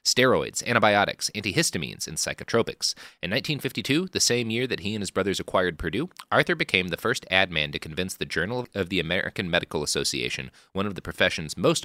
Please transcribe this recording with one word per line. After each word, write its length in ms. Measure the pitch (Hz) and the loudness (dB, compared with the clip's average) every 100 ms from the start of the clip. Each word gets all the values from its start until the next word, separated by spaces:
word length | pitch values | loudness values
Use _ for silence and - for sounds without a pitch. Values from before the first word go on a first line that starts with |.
steroids, 640 | - - 127 92 60 - - | 0 4 6 4 0 -4 0
antibiotics, 640 | 117 107 101 95 - - | 4 6 6 4 0 -6
antihistamines, 720 | 107 104 87 165 95 64 - - | -4 -2 0 0 0 -6 -6 -8
and 80 | 80 | -4
psychotropics. 760 | - - - 117 - - - - - - | -4 -6 0 2 2 -2 -4 -4 -10 -10
In 60 | 87 | -4
nineteen 280 | 117 - 143 | -4 -2 -4
fifty-two, 500 | 131 - - 147 185 | -4 -4 0 0 0
the 80 | - | 0
same 280 | - 120 117 | 2 2 0
year 180 | 113 127 | -2 -2
that 140 | - | -2
he 140 | 95 | -4
and 80 | 107 | -4
his 80 | 95 | -2
brothers 280 | 98 95 92 | 0 2 0
acquired 380 | - 98 90 80 | 0 2 2 0
Purdue, 300 | 85 95 175 - - | -2 -2 -4 -8 0
Arthur 240 | 113 - | 2 2
became 340 | 165 165 95 90 | 0 2 2 2
the 80 | 82 | -2
first 300 | 110 127 - | -2 -2 2
ad 200 | 92 95 | 2 2
man 200 | 82 73 | 0 -2
to 60 | 78 | -4
convince 360 | 80 76 92 | -6 -6 -6
the 100 | - | -6
Journal 420 | 73 82 90 123 - | -6 -2 -2 -2 -4
of 140 | 101 87 | -4 0
the 120 | 95 | 0
American 500 | 80 90 - - 90 | 0 0 -2 -4 0
Medical 320 | 85 - 80 | 0 0 -2
Association, 680 | 73 76 69 67 62 - 65 - _ | -2 -2 -2 -2 -4 -4 -10 -14 _
one 140 | 95 101 | -4 -4
of 80 | |
the 80 | 87 | -6
profession's 540 | - - 92 - 78 - | -6 2 2 2 -6 0
most 280 | 123 156 | 0 0